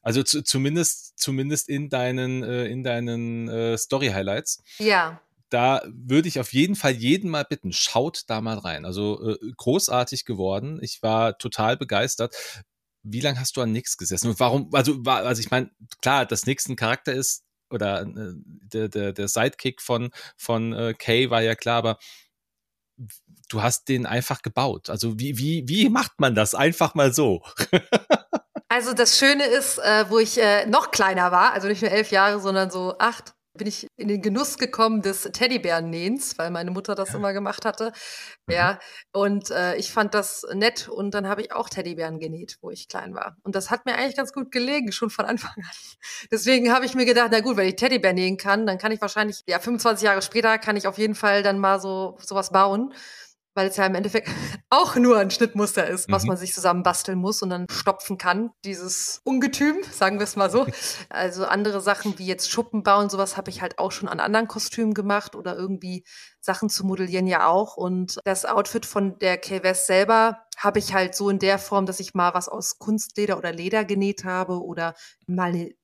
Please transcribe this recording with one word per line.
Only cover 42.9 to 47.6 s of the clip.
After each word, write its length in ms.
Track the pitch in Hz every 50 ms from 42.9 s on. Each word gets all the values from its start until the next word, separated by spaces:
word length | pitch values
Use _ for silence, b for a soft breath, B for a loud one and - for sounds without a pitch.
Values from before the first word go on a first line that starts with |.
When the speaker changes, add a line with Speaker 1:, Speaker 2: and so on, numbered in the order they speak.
| - - - 185 185
Speaker 2:
war. 220 | - - - 165 _ _
Und 120 | 196 196
das 160 | 196 190 -
hat 140 | 233 240 _
mir 100 | 262 269
eigentlich 220 | 240 254 277 262
ganz 160 | 277 269 - -
gut 180 | 277 254 262
gelegen, 400 | - 254 240 254 285 294 247 208
schon 180 | 190 - 233 214
von 140 | - - 202
Anfang 280 | - 240 226 - - -
an. 160 | 214 175 170 - - - - - B B B B B B B
Deswegen 420 | 226 220 - 226 262 247 240 240 240
habe 120 | 254 254
ich 80 | 247 262
mir 120 | 254 247
gedacht, 240 | 240 240 240 240 226
na 80 | 226 220
gut, 160 | 214 262 240
wenn 140 | 202